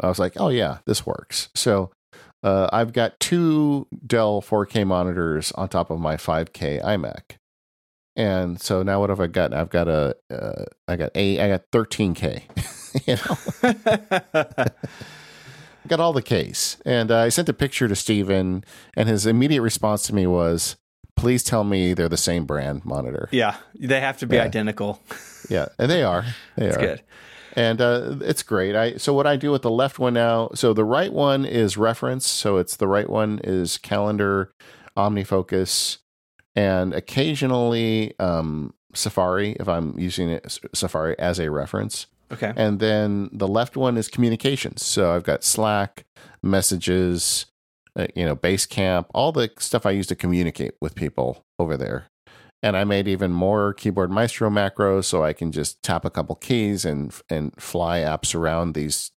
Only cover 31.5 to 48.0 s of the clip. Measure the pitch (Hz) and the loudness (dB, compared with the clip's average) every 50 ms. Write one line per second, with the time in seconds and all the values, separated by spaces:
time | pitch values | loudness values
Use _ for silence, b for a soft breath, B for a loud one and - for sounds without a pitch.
31.5 | - 117 110 95 95 104 110 113 117 - 131 127 127 131 - - - - - 104 | 2 2 2 2 2 2 2 2 2 0 -2 -4 -4 -2 -2 -2 -2 0 0 2
32.5 | 98 92 90 - - - 107 95 98 104 - - - 110 107 107 107 - - 95 | 2 2 2 0 -2 -2 0 2 2 2 2 0 0 0 0 0 -2 -4 -2 -2
33.5 | 95 92 87 85 - - - - 101 101 104 104 107 101 101 98 98 98 95 - | 0 0 0 -2 -4 -6 -4 -2 -2 0 0 0 0 2 2 2 2 2 0 -4
34.5 | _ B B B B B B B - 98 101 104 104 101 95 - 101 95 90 - | _ B B B B B B B -2 0 0 2 2 0 0 0 0 0 0 0
35.5 | 98 92 92 - - - - - - - _ _ _ _ _ _ _ _ _ _ | 0 0 0 0 0 -2 -2 -4 -6 -8 _ _ _ _ _ _ _ _ _ _
36.5 | - 107 101 95 92 92 92 92 - 92 - - - 135 143 160 147 135 139 127 | 0 2 2 4 2 2 0 0 -2 -4 -6 -4 -2 0 0 0 0 0 0 2
37.5 | 127 123 120 117 117 117 113 110 110 110 107 104 - - 95 90 85 80 80 78 | 2 2 2 2 2 0 0 0 0 0 -2 -2 -4 -2 -2 0 0 0 0 -2
38.5 | 76 76 71 - - _ _ _ - - - - - 95 90 90 92 98 104 104 | -4 -4 -6 -8 -12 _ _ _ -8 -6 -6 -2 0 0 0 2 0 0 -2 -2
39.5 | - - 98 98 85 85 82 73 - - 90 90 - 90 87 85 82 - - - | -4 -4 -2 -2 0 0 -2 -4 -4 -4 -4 -4 -2 -2 -2 -2 -4 -4 -8 -10
40.5 | - - - - - - 92 - - 80 80 82 - - 87 90 85 90 80 76 | -14 -14 -12 -10 -6 -6 -4 -4 -2 -2 -2 -2 -2 -2 -2 -2 -2 -2 -2 -2
41.5 | 76 71 69 - - 101 107 107 - - - - _ _ _ - 117 - 120 104 | -4 -4 -4 -4 -4 -4 -4 -6 -8 -10 -12 -16 _ _ _ -16 -8 -6 -6 -4
42.5 | 113 113 110 107 104 95 110 110 107 107 107 104 101 101 98 - - 101 98 95 | 0 0 0 0 2 2 2 2 2 2 2 0 -2 -2 -4 -6 -4 -4 -2 0
43.5 | 101 113 127 - - 135 131 127 120 113 110 - - 123 120 113 113 - - 139 | 2 0 0 -2 -2 -2 0 0 0 0 -2 -2 0 0 2 2 2 0 0 -2
44.5 | 139 - - - - - - - - 110 92 85 87 87 - - 69 - - - | -2 -2 -4 -8 -8 -6 -6 -2 0 2 2 2 2 2 0 0 -2 0 0 0
45.5 | - 110 110 107 104 101 101 - _ - - _ B B B B B B - 98 | 0 2 2 2 2 2 0 -2 _ -14 -20 _ B B B B B B 0 2
46.5 | 98 95 - - 95 85 - 90 90 92 90 90 87 85 - - - - - - | 2 2 2 2 0 -2 0 2 2 2 2 2 0 0 -2 -2 -2 -4 -4 -8
47.5 | _ _ _ _ _ _ _ _ - 92 | _ _ _ _ _ _ _ _ -6 -6